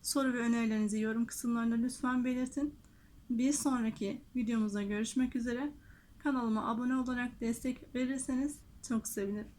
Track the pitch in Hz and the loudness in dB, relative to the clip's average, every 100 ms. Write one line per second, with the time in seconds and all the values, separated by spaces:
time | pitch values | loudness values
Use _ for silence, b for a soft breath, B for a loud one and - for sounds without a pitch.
0 | - 285 262 247 233 233 226 220 214 214 | -2 0 2 2 2 2 2 2 0 0
1 | 220 226 233 - 240 233 233 233 247 - | 0 0 -2 -2 -2 0 2 2 0 0
2 | 254 254 247 254 254 285 294 - B B | 0 2 2 0 -2 -2 -4 -6 B B
3 | B B - 233 254 285 294 254 220 220 | B B -4 2 4 4 2 2 0 0
4 | 196 - - 254 226 233 214 202 202 208 | -4 -4 -6 -2 2 2 2 0 -2 0
5 | 220 - 254 247 233 240 294 294 B B | 0 2 0 0 -2 -2 -4 -6 B B
6 | B - 294 262 233 214 - 233 247 262 | B -6 0 0 2 2 0 0 2 0
7 | 247 247 247 - 233 233 262 254 - 247 | 0 -2 -4 -2 -2 0 -2 -4 -6 -2
8 | 254 269 - 254 285 294 - - - 226 | 0 -2 0 0 0 -2 -14 -16 -2 -2
9 | - - 196 208 214 | -2 -4 -2 -2 -6